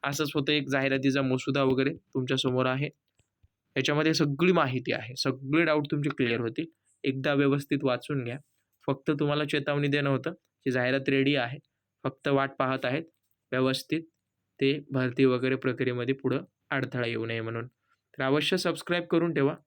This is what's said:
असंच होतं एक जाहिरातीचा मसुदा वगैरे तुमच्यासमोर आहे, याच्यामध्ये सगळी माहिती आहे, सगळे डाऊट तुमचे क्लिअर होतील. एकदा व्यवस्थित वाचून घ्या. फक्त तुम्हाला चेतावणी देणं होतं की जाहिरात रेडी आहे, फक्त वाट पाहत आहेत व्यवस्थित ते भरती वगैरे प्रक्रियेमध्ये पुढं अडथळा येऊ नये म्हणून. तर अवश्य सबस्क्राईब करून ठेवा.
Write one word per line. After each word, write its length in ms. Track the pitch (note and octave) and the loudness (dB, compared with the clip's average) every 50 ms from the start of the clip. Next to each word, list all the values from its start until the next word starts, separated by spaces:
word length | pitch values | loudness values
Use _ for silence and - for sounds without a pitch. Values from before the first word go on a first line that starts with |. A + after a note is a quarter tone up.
| - | -2
असंच 280 | C#3 C#3+ C#3+ D#3 D3 - | -4 -2 -2 -2 -2 -2
होतं 160 | D3+ C#3 D3+ | -2 0 0
एक 180 | D3+ D3 C#3 C#3 | 0 0 0 0
जाहिरातीचा 520 | C3+ C#3 C3+ C#3 C3+ C3+ C3 C#3 C3 C#3 | 0 0 2 2 0 2 2 2 2 2
मसुदा 420 | C#3 C3 B2+ B2+ - - C3+ C#3 C#3 | 2 2 0 0 0 -2 0 2 2
वगैरे 300 | C3 C3 B2 C3+ C#3+ E3 | 2 4 2 2 0 -2
तुमच्यासमोर 720 | - _ _ _ C3+ C3 B2 C3+ C3 - C3+ B2+ B2+ B2+ | -4 _ _ _ -4 -2 -2 -2 -2 0 0 0 2 2
आहे, 240 | B2+ B2+ C3 C#3+ D3 - _ _ _ _ _ _ _ _ _ _ _ _ _ _ _ _ - | 0 0 -2 -2 -6 -6 _ _ _ _ _ _ _ _ _ _ _ _ _ _ _ _ -2
याच्यामध्ये 360 | - - D3 D3 D#3 D#3+ D#3+ | 0 0 2 2 2 2 2
सगळी 380 | E3 E3 D3 C#3+ C3+ E3 F3+ | 2 2 0 2 2 4 4
माहिती 400 | F#3 E3+ D3+ C3 B2+ B2+ B2 - | 4 4 4 2 0 -4 -4 -4
आहे, 240 | A#2 A2+ A2 A2+ B2+ | -4 -4 -6 -8 -10
सगळे 500 | - - C#3+ C3 C3+ C#3 C3+ C#3+ D#3+ E3+ | -4 -2 -2 -2 -4 -4 0 0 2 2
डाऊट 200 | D#3+ D3+ D3+ D3 D3 | 2 2 0 0 -2
तुमचे 180 | - D3 C#3+ D3+ | -2 -2 -2 -2
क्लिअर 300 | C3 - C3+ A#2+ A#2 A#2 | 0 0 0 0 0 0
होतील. 260 | A#2 A2+ A2+ - E3 E3 _ _ _ _ _ _ - | -2 -4 -4 -4 -8 -8 _ _ _ _ _ _ -4
एकदा 300 | C#3+ C3 C3+ C3 D3+ C#3+ | -4 -4 -2 0 0 2
व्यवस्थित 440 | C#3 C#3+ C#3 C#3 C#3+ C#3 - D3+ C#3 C#3 | 4 4 4 2 2 0 -2 -4 0 0
वाचून 400 | C3+ B2 A#2 - - D3+ C#3 B2 | 0 -2 -2 -4 -6 -6 -4 -4
घ्या. 140 | A#2 A#2+ C#3+ - _ _ _ _ _ _ _ _ - | -6 -8 -10 -14 _ _ _ _ _ _ _ _ -4
फक्त 240 | C#3 C3+ _ - D#3 C#3 | -4 -4 _ -2 0 0
तुम्हाला 260 | C#3+ D3 D3 D3 D3+ | 0 0 0 0 -2
चेतावणी 420 | D3 - D3 C#3 D3 D3 C#3+ D3 C#3+ | -2 -2 -2 -2 0 0 0 0 2
देणं 220 | C#3 D3 C#3+ C#3 | 2 2 2 2
होतं 220 | C#3 C3 C3+ D#3+ | 0 0 -2 -4
की 400 | - - _ _ _ _ _ C3+ | -8 -8 _ _ _ _ _ -2
जाहिरात 380 | B2 B2+ B2 B2 C3 C3+ C3+ C#3+ | 0 0 0 2 0 0 0 2
रेडी 260 | C#3 C3+ C3+ C#3 C#3+ | 2 2 2 2 2
आहे, 240 | C#3 A#2+ A#2 B2+ C#3+ _ _ _ _ _ _ _ _ _ | 0 0 -2 -6 -10 _ _ _ _ _ _ _ _ _
फक्त 240 | C3+ - _ _ D3 | -8 -8 _ _ 0
वाट 240 | C#3 C#3 C3+ C3+ C3+ _ | 2 2 2 0 -2 _
पाहत 260 | C3+ C3 C3 B2+ C3 | -2 -2 0 -2 -2
आहेत 180 | B2+ B2+ D3 E3 - _ _ _ _ _ _ _ _ | -2 -2 -2 -4 -8 _ _ _ _ _ _ _ _
व्यवस्थित 500 | - B2+ C3 C3 C3 C3+ - _ - D#3+ D#3+ - _ _ _ _ _ _ _ _ _ _ | -2 0 2 2 0 -2 -4 _ -4 -4 -4 -8 _ _ _ _ _ _ _ _ _ _
ते 180 | C#3 C3+ C#3+ D#3 D3 _ | 2 2 2 0 -4 _
भरती 340 | C3 C3 B2+ B2+ B2 B2+ C3+ | -2 0 0 0 2 4 4
वगैरे 300 | C3 B2+ B2 B2+ C3 C3 | 4 4 4 2 0 -2
प्रक्रियेमध्ये 600 | C3 - C3 B2 B2 B2 B2+ B2 A#2+ A#2+ B2 C3+ | 0 -2 -2 -2 0 -2 -2 -2 -2 -2 -2 -2
पुढं 240 | C3+ - C3 B2+ C#3 F#3+ - _ _ _ _ | 0 0 0 0 0 -4 -8 _ _ _ _
अडथळा 380 | D3+ C3+ C3+ - - B2 A#2+ A#2 | -4 -4 -2 -2 -2 -4 -2 -2
येऊ 180 | A#2 A2+ A2+ | -2 -4 -4
नये 160 | A2+ A#2 A2+ | -4 -4 -4
म्हणून. 260 | A2+ A2+ A#2 A#2 A#2+ C3 _ _ _ _ _ _ _ _ _ - | -4 -4 -6 -6 -8 -8 _ _ _ _ _ _ _ _ _ -4
तर 60 | C3+ | 0
अवश्य 340 | C3 C#3 D3+ C#3+ - G3 F#3 | 2 2 2 2 2 0 0
सबस्क्राईब 460 | F3+ F3+ E3 - - - F3 F3 E3+ | 0 -2 -4 -4 -4 -2 -2 -2 0
करून 300 | E3+ - E3+ D#3+ E3+ D#3+ | 2 2 2 2 2 2
ठेवा. 220 | D3 C#3 C#3 E3 - _ | 2 2 2 2 -2 _